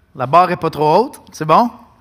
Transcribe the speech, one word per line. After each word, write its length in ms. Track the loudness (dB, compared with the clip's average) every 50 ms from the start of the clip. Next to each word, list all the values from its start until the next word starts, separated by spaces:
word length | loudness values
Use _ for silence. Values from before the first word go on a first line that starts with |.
| _ _ _
La 120 | -10 -6
barre 240 | 0 2 2 2 2
est 80 | -2 -4
pas 100 | -6 -6
trop 280 | -4 -2 0 0 2
haute, 260 | 0 0 -2 -6 -14 -20 -20 -14
c'est 140 | -10 -2
bon ? 240 | 0 2 2 2 0 -4 -10 -20 _ _ _